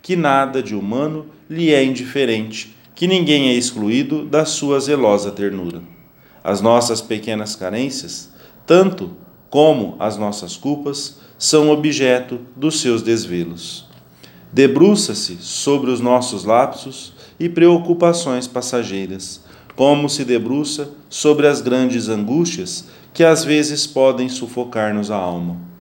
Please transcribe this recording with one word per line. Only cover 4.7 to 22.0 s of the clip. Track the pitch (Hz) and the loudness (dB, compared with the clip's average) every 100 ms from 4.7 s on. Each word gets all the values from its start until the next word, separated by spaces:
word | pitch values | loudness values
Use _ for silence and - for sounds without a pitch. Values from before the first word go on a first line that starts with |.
| 139 | 0
zelosa | 123 143 113 101 101 | 0 2 4 2 -2
ternura. | 98 101 95 87 85 - - _ _ _ _ | -6 -6 -6 -10 -12 -18 -20 _ _ _ _
As | - 98 | -4 0
nossas | 110 117 117 110 | 4 4 2 -4
pequenas | - 107 107 107 107 | -4 -8 -4 -6 -6
carências, | - 92 107 139 - 85 - - - - _ - | -8 -6 -4 -6 -8 -12 -16 -18 -20 -20 _ 4
tanto | 175 190 185 185 - - _ _ | 4 4 0 -12 -14 -20 _ _
como | 147 151 139 92 - | 4 4 4 -2 -4
as | 107 104 | -4 -4
nossas | 104 104 90 - | -6 -6 -12 -8
culpas, | 139 143 143 139 - - - _ | -6 -4 -6 -8 -12 -16 -20 _
são | - 156 151 | 2 4 4
objeto | 151 151 131 131 123 123 123 - - | 2 2 2 2 2 -2 -12 -12 -4
dos | 151 156 | -4 -2
seus | 127 113 | 0 0
desvelos. | 101 113 92 87 85 87 - - - - _ _ - - - | 0 -2 -2 -6 -6 -8 -14 -16 -20 -20 _ _ -20 -20 -2
Debruça-se | 127 135 135 190 208 - 101 - 87 | 4 4 8 6 6 0 -6 -8 -10
sobre | - - - 143 127 | -10 -6 0 0 0
os | 120 | -2
nossos | 120 127 123 101 | 2 2 2 -6
lapsos | 95 117 131 - 135 - - - - _ | 2 2 2 -4 -16 -16 -18 -20 -20 _
e | 170 | -4
preocupações | 170 170 170 175 170 170 170 143 127 123 | 4 6 6 2 2 2 2 -2 -4 -4
passageiras, | 127 120 123 101 98 95 95 - - - - - - | -8 -4 -4 -4 -6 -8 -10 -14 -16 -20 -20 -18 2
como | 135 147 147 | 2 4 0
se | 147 | -4
debruça | 123 120 110 139 147 - 143 - _ | -2 -2 -2 -4 -4 -8 -10 -14 _
sobre | - 151 143 143 | 0 2 4 4
as | 127 | 2
grandes | 120 127 127 120 | 0 0 0 -2